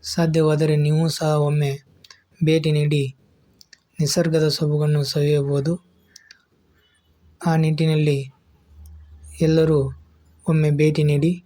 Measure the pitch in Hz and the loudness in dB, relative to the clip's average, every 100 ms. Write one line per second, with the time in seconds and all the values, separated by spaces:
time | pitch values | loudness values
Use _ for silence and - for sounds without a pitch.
0 | - - 165 160 156 151 156 151 147 156 | -8 -2 0 2 2 2 0 0 2 2
1 | 165 151 156 151 147 147 143 139 _ _ | 0 -2 -2 0 0 0 -2 -4 _ _
2 | - - _ _ 156 160 156 151 147 147 | -20 -20 _ _ 0 0 0 0 0 0
3 | 135 - _ _ _ _ - _ _ _ | -2 -8 _ _ _ _ -20 _ _ _
4 | 147 - 170 160 156 147 151 147 151 151 | -2 0 0 2 0 0 -2 0 0 0
5 | 139 - 147 147 139 143 143 175 _ _ | -2 -2 0 0 0 -2 -2 -4 _ _
6 | _ - _ - _ _ _ _ _ _ | _ -20 _ -20 _ _ _ _ _ _
7 | _ _ _ _ - 160 160 156 160 156 | _ _ _ _ -2 0 0 0 0 0
8 | 151 139 135 - _ _ _ - - - | 0 -2 -4 -16 _ _ _ -20 -20 -20
9 | - - - - 160 160 160 151 135 131 | -20 -20 -20 -2 0 2 2 2 -2 -8
10 | _ _ _ _ - 160 151 147 151 156 | _ _ _ _ -2 0 2 2 2 2
11 | 147 147 156 180 | 0 2 0 -2